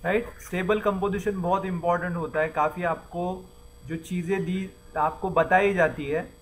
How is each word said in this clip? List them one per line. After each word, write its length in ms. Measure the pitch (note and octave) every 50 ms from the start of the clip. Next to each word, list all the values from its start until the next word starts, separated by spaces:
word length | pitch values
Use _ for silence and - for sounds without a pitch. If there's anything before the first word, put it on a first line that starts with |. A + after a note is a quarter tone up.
| -
Right? 240 | E3+ G3 A3+ A#3+ - - -
Stable 400 | - - - F3+ F#3 F#3 G#3+ G#3+
composition 600 | - G#3 G3 F#3+ G3 G3+ F#3+ G3+ F#3 G#3+ G3+ F#3+
बहुत 220 | E3+ F3 F#3 G3 F#3+
important 520 | F#3+ F3+ E3+ E3 F3 F3 F3 E3+ F3+ E3+
होता 240 | E3+ D#3+ D3+ - D#3
है, 80 | D#3 D#3+
काफ़ी 340 | D#3+ D#3 D3+ D#3 - F3 F3
आपको 400 | E3+ D#3+ E3 - - - F3 F3+ F3+ F#3+ F#3 - - - - - - - - -
जो 100 | B2 E3 D#3+
चीज़ें 460 | - - F#3 F3+ E3+ E3+ G3 F#3+ E3+
दी, 260 | E3 F3+ F#3+ F#3+ F#3+ - - - - -
आपको 340 | D#3+ D3+ D#3+ D#3+ - - F#3
बताई 420 | D#3+ D#3+ D#3+ D#3+ F3+ F#3 G3+ G3+ G3
जाती 320 | F3+ E3 D3+ B2 - C#3+
है। 160 | C#3 D3 E3 F3+ - - -